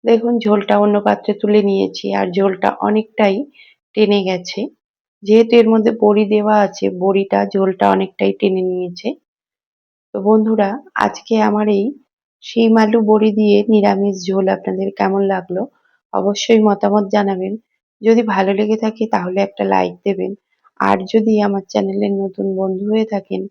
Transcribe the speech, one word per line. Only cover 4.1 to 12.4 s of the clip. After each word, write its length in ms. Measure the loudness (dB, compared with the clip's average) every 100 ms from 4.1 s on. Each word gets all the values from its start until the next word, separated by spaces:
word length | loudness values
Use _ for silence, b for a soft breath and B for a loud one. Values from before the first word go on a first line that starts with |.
| 2 0
গেছে। 320 | -4 -6 -8 -10 _ _ _ _ _
যেহেতু 300 | 2 4 6 4
এর 120 | 4
মধ্যে 200 | 4 2 2
বড়ি 240 | 2 2 2
দেওয়া 220 | 0 2 2 0
আছে, 180 | -2 -6 -2
বড়িটা 360 | 0 0 0 -2 -2
ঝোলটা 320 | -2 -2 0 2
অনেকটাই 380 | 2 -2 -2 -4 0
টেনে 220 | -2 0 -2
নিয়েছে। 380 | -4 -6 -8 -10 -10 _ _ _ _ _ _ _ _ _
তো 20 | -6 2
বন্ধুরা, 400 | 2 2 0 -2 -4 -8 -2
আজকে 300 | -2 -2 -2 0 2
আমার 180 | 0 0
এই 160 | 0 -2 -6 _ _ _ _